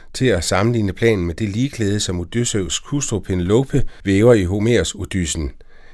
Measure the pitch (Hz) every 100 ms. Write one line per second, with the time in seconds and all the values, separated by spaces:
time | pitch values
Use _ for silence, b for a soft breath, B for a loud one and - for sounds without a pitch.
0 | B - 127 92 - 92 110 120 101 90
1 | 117 104 87 80 110 101 135 - 101 104
2 | 101 90 87 117 120 107 85 - - 143
3 | - 104 - 92 87 110 135 139 - B
4 | 98 98 117 113 87 104 110 117 82 -
5 | - 95 82 80 71 - b b b